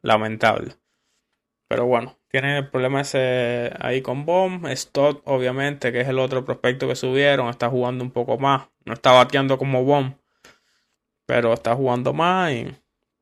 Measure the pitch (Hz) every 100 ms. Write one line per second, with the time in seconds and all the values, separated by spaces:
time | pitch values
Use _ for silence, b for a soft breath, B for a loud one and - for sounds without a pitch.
0 | - 110 110 110 113 110 117 - _ _
1 | _ _ _ _ _ _ - 117 123 120
2 | 127 - _ 135 139 143 139 131 127 139
3 | 139 139 127 127 120 120 120 - - 131
4 | 135 131 151 180 190 185 160 131 - 139
5 | 143 143 - 131 127 131 143 143 123 120
6 | 123 131 131 131 127 123 123 135 135 131
7 | 127 135 143 135 120 120 120 127 123 127
8 | 123 123 120 120 139 135 - _ - 113
9 | 131 127 127 139 135 135 135 127 131 143
10 | 131 135 _ b b b b b b _
11 | _ _ - 123 117 113 113 123 131 123
12 | 123 143 170 185 175 120 123 - _ _
13 | _ _